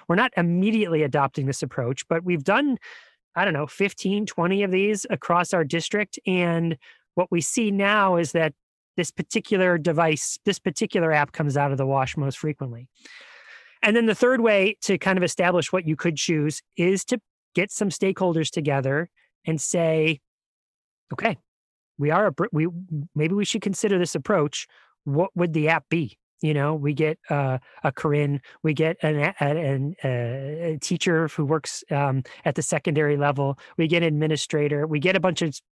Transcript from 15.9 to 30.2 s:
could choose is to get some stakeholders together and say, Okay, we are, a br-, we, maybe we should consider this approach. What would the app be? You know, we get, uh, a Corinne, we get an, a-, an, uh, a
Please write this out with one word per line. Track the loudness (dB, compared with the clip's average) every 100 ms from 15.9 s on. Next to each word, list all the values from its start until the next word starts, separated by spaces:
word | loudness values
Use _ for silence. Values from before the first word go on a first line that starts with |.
could | 0 -2 -2
choose | 0 0 0 -4 -8 0
is | 2 2
to | -2 -4 -6 _ _
get | -4 -2
some | -2 -4
stakeholders | 0 -2 0 0 0 -2
together | -2 0 0 0 -2 -4 _ _ _
and | -4 -4
say, | -2 0 2 2 0 -2 _ _ _ _ _ _ _ _ _
Okay, | -2 -2 -2 _ _ _ _ _ -4
we | 0
are, | 2
a | 2
br-, | 0 -2
we, | 0 -2 -4 -8 -8 -6
maybe | -2 -2
we | 0
should | -2 -2
consider | -4 -2 0 2
this | 0
approach. | -2 0 2 0 -2 -12 _ _ _
What | -2 0 0
would | -2 -2
the | 0 2
app | 0 0
be? | -2 -2 -8 _ _
You | -2
know, | 0 0
we | 0 -2
get, | 0 0 -2 -2
uh, | 0 0 -2 -6 -4
a | -4
Corinne, | -2 0 0 0 -2 -6 -4
we | -2
get | 0 -2 0
an, | 0 0
a-, | -2 0
an, | -2 0 0 -2 -4 -4
uh, | -4
a | -2